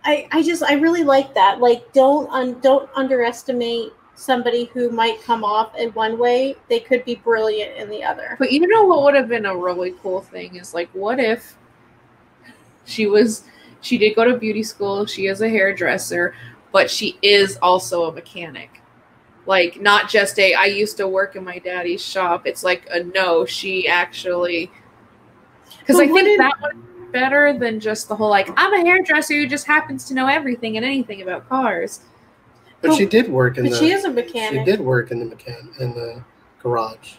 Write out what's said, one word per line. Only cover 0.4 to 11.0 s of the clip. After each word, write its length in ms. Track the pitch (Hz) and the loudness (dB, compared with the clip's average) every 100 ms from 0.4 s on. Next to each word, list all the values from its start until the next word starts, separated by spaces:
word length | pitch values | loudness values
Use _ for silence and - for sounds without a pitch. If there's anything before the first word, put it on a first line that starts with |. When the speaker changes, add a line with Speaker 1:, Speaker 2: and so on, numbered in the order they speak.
Speaker 1:
just, 220 | 311 330 | 0 0
I 100 | 285 | 0
really 300 | 285 320 349 | 2 2 2
like 280 | 285 269 277 | 4 2 2
that. 260 | - 190 196 | 4 4 4
Like, 320 | 240 240 - | 2 2 2
don't 360 | 269 262 294 - | 4 4 4 0
un-, 280 | 262 254 247 | -4 -4 0
don't 300 | 269 269 269 277 | 4 4 0 -4
underestimate 960 | 262 262 240 240 - 247 233 233 220 - _ _ | -2 0 -2 -4 -6 -4 -4 -4 -8 -14 _ _
somebody 480 | - 254 240 240 240 | -2 0 0 -2 -4
who 160 | 247 240 | -4 -2
might 320 | 226 226 220 | 0 -2 -2
come 220 | - 233 | -4 -2
off 300 | 208 214 226 - | 0 -2 -2 -4
in 140 | 233 | -6
one 280 | 214 220 226 | -2 -4 0
way. 380 | 240 247 269 269 _ | 0 2 -2 -6 _
They 120 | 233 | -4
could 240 | 233 247 | 0 -2
be 100 | - | -2
brilliant 640 | 240 233 220 220 214 208 - | -6 0 0 0 -2 -6 -10
in 120 | 208 | -12
the 140 | 214 | -8
other. 320 | - - - 254 | -6 -6 -10 -4
Speaker 2:
But 100 | 262 | 0
you 160 | 277 359 | 2 4
know 160 | 440 | 6
what 180 | 392 320 | 6 6
would 100 | 277 | 6
have 140 | 277 233 | 4 2
been 180 | 233 202 | -2 -4
a 100 | 180 | -4
really 380 | 180 180 185 180 | -4 -4 -6 -6
cool 180 | 196 185 | -6 -6
thing 360 | 185 180 180 180 | -8 -16 -16 -18
is, 180 | 180 | -10
like, 140 | 170 170 | -8 -8
what 280 | 185 | -6